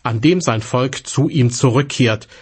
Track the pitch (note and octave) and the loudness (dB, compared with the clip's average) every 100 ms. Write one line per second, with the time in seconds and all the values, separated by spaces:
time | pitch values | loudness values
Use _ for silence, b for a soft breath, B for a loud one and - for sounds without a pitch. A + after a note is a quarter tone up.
0 | B2 A2+ C#3+ F3+ - A2+ - B2+ C3 C3+ | -6 0 2 2 0 -2 -2 -2 -2 -4
1 | - - D3 D#3+ A#2+ B2 C3+ A#2+ C#3+ - | -6 -2 0 2 0 2 2 2 -2 0
2 | A#2+ A2 - B | 0 0 -6 B